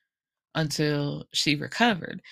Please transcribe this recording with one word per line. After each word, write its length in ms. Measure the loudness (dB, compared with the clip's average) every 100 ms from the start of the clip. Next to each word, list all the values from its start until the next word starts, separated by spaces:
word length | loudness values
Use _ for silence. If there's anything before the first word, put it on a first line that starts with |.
| _ _ _ _ _
until 720 | -4 -2 0 0 2 -2 -4 -6
she 240 | -2 0 0
recovered. 680 | -2 2 2 2 -4 -10 -14